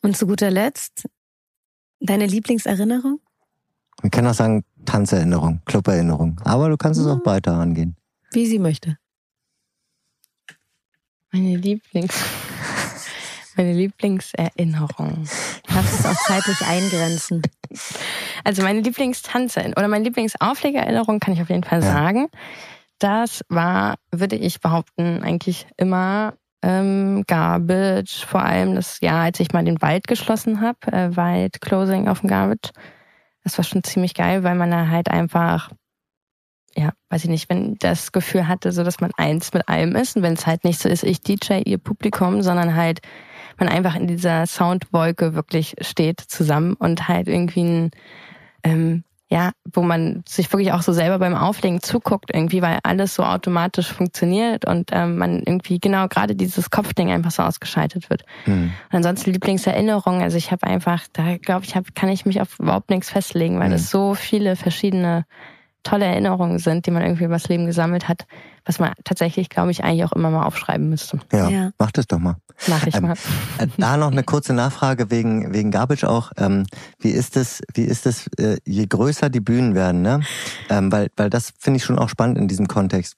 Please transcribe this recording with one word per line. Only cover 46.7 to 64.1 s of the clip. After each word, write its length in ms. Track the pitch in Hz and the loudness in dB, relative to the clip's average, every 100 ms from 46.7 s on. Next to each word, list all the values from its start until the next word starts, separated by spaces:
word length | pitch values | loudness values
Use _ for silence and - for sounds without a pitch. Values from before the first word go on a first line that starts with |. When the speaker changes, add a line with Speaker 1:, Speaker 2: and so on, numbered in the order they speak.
Speaker 3:
und 340 | - 175 165 - | 0 0 0 0
halt 200 | 175 180 | 0 0
irgendwie 360 | 170 175 175 | 0 0 0
ein, 280 | 170 170 165 - - - - - - _ | 2 2 0 -4 -20 -20 -20 -20 -20 _
ähm, 400 | 160 160 165 170 - _ _ | 0 2 2 0 -4 _ _
ja, 220 | 170 180 - - | 0 0 -4 -4
wo 80 | 180 | 0
man 420 | 175 170 160 - - | 2 2 0 -4 -6
sich 240 | - 170 | -2 0
wirklich 180 | 196 196 | 2 2
auch 100 | 175 | 2
so 120 | 170 | 2
selber 260 | 175 165 190 | 2 2 2
beim 160 | 185 175 | 2 2
Auflegen 460 | 170 214 196 175 | 0 0 0 0
zuguckt 480 | - 240 - 202 - | -2 -2 0 -2 0
irgendwie, 280 | 170 160 185 | 0 2 2
weil 180 | 175 165 | 2 0
alles 300 | - 185 196 - | 0 0 0 0
so 80 | |
automatisch 680 | - 185 - 175 170 - 175 | 0 0 0 0 0 -2 -4
funktioniert 720 | - 180 - 170 190 233 220 - | -2 -2 0 0 2 2 0 0
und, 240 | 175 175 | -2 0
ähm, 240 | 180 175 170 | 0 0 0
man 220 | 180 175 | 0 0
irgendwie 360 | - 180 - 180 | 0 -2 0 -2
genau 280 | 202 196 190 | 2 2 2
gerade 280 | 185 208 202 | 0 0 0
dieses 340 | 185 - 180 | 0 -2 -2
Kopfding 420 | - 208 - 180 | -2 -2 0 0
einfach 200 | 170 170 | 2 0
so 120 | - | 0
ausgeschaltet 680 | 170 175 - - 156 185 - | -2 -2 -4 -2 -2 -2 -4
wird. 140 | - - - - | -4 -4 -8 0
Speaker 2:
Hm. 260 | 95 85 92 - | 2 0 -4 -2
Speaker 3:
Und 60 | 185 | 0
ansonsten 360 | 170 190 - | 2 0 0
Lieblingserinnerungen, 880 | 185 196 190 190 - 214 214 190 180 | 0 2 0 2 2 2 2 2 2
also 160 | 175 170 | 2 0
ich 140 | 165 | 0
hab 120 | 180 | -2
einfach, 400 | - 185 175 170 - | 0 0 2 0 -2
da 240 | - 165 175 | -2 -2 -2
glaub 260 | - 185 | 0 -2
ich, 120 | 185 185 | 0 -4
hab, 180 | 185 - | -4 -2
kann 140 | 190 | 0
ich 160 | 190 - | 2 0
mich 140 | 196 | 0
auf 180 | 190 - | -2 -2
überhaupt 300 | - 185 - | 0 0 2
nichts 200 | 185 - | -2 0
festlegen, 500 | 202 190 - 165 - | -2 -2 0 0 2
weil 80 | 92 | 2
Speaker 2:
Hm. 60 | |
Speaker 3:
es 160 | 175 165 | 2 0
so 240 | 196 196 | 0 0